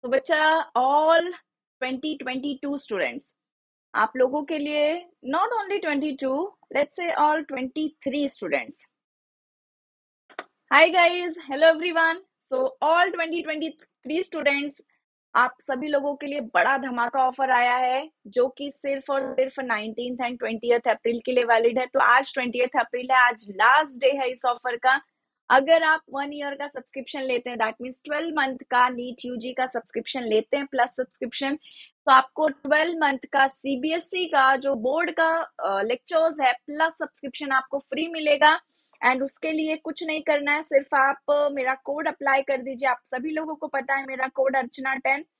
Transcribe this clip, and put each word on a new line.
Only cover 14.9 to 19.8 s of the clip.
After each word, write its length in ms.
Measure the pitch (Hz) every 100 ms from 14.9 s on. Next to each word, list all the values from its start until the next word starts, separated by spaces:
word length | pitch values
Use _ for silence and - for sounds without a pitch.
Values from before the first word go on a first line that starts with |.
| _ _ _ _
आप 220 | - 247 -
सभी 280 | - 254 302
लोगों 280 | 285 285 277
के 100 | 294
लिए 140 | 285
बड़ा 380 | 226 175 196 269
धमाका 500 | 262 240 240 269 254
offer 220 | 254 262
आया 260 | 254 247 247
है, 340 | 254 262 311 _ 208
जो 220 | 247 254
कि 220 | 262 285
सिर्फ 400 | - 285 277 269
और 120 | 269
सिर्फ 380 | 262 262 262 269
nineteenth 600 | 254 214